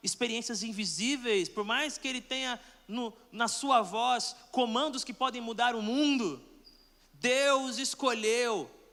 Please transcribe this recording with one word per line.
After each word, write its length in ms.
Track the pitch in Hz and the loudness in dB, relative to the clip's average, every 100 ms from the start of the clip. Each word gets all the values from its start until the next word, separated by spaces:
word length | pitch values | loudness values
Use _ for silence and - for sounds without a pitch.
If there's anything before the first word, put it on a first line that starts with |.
experiências 600 | 196 - 240 226 233 220 | -4 -2 -2 -2 -4 -6
invisíveis, 840 | 226 208 196 156 233 277 247 202 170 | -6 -4 -4 -2 -2 0 0 0 0
por 160 | - | -4
mais 320 | 208 247 302 - | -2 0 -2 -4
que 120 | 269 | -6
ele 120 | 254 | -6
tenha 400 | - 262 262 240 - - - | -6 -6 -4 -6 -10 -20 -8
no, 260 | 226 233 - - | -4 -4 -8 -18
na 160 | 208 226 | -4 -2
sua 360 | - 277 247 | 0 4 4
voz 520 | 190 214 247 240 - - - | 4 0 0 0 -2 -10 -4
comandos 520 | 349 240 233 302 262 | 0 2 2 0 -2
que 100 | - | -8
podem 260 | 220 254 240 | -2 -2 -2
mudar 360 | 226 220 240 233 | -6 2 2 2
o 60 | |
mundo, 600 | 214 262 294 269 196 131 - - - _ _ _ _ | 0 2 2 2 0 -4 -14 -20 -20 _ _ _ _
Deus 640 | 143 247 262 277 269 262 226 | -2 2 4 6 4 2 -4
escolheu 880 | 262 - 269 226 214 233 240 208 120 - - | -4 0 0 2 2 2 2 0 -4 -12 -20